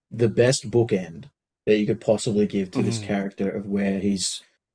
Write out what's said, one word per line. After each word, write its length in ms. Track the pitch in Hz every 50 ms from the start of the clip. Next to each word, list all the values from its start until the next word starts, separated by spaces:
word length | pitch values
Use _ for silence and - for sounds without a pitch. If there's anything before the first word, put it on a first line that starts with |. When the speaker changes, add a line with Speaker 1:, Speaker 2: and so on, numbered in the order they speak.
| _ _
Speaker 1:
the 180 | - 117 117 107
best 420 | - 127 120 127 143 - - 104
bookend 540 | 117 120 113 - 107 92 90 82 82 78 - - _ _ _ _ _ _ -
that 120 | 110 107 107
you 80 | 107
could 140 | 113 107 -
possibly 460 | - 117 107 - - 120 104 104 104
give 240 | 95 - 101 98 -
to 100 | - 131
this 160 | - 117 117 110
Speaker 2:
Mm. 20 |
Speaker 1:
character 500 | 104 104 101 98 98 101 - - 98 95
of 160 | - 104 98
where 320 | 98 101 101 101 98 98 95
he's 420 | 95 101 98 92 90 - - - - _ _ _ _ _